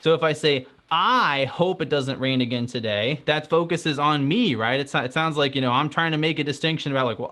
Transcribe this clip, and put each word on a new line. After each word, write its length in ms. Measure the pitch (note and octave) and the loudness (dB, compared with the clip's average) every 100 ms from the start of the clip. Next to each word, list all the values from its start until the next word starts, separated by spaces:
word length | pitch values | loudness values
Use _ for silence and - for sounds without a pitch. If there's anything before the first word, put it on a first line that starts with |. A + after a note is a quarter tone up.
So 120 | D#3+ | 2
if 100 | D#3+ | 2
I 100 | G#3 | 2
say, 340 | G3 D#3 C#3 B2+ - _ | 0 0 0 -2 -20 _
I 560 | D#3+ F#3+ B3 F#3+ C#3 C3 | 0 2 2 2 0 -2
hope 360 | - F3 F#3 | 0 0 0
it 80 | D3+ | -2
doesn't 280 | C#3+ C3+ C3 | -2 -2 -2
rain 200 | C3 C3 | 0 0
again 260 | A#2+ B2 A#2 | 0 -2 -4
today, 560 | B2 A2 G#2 A2+ D3+ - | -4 -2 0 0 -2 0
that 240 | D3+ D3+ | -2 2
focuses 500 | E3 E3+ E3 D#3+ C#3 | 0 2 -2 -2 0
on 260 | D3 D3+ C#3 | 2 2 2
me, 300 | G3 A#3 A2+ | 2 2 2
right? 240 | A2 C3 | 0 0
It's, 160 | C#3 D#3 | 0 -2
it 160 | B2+ | -2
sounds 240 | C#3+ D#3+ D3+ | 0 -2 2
like, 180 | C#3 | 0
you 60 | C3+ | 2
know, 120 | C3 | 0
I'm 180 | B2 D3 | 2 0
trying 240 | - E3 | 0 0
to 40 | D#3 | 0
make 220 | D#3+ D#3 | 0 0
a 60 | D3 | -4
distinction 480 | C#3+ D#3+ D#3+ - | -2 -2 -2 -2
about, 140 | C3+ B2+ | 0 0
like, 120 | G#2+ | -2
Well 120 | A#2+ | -8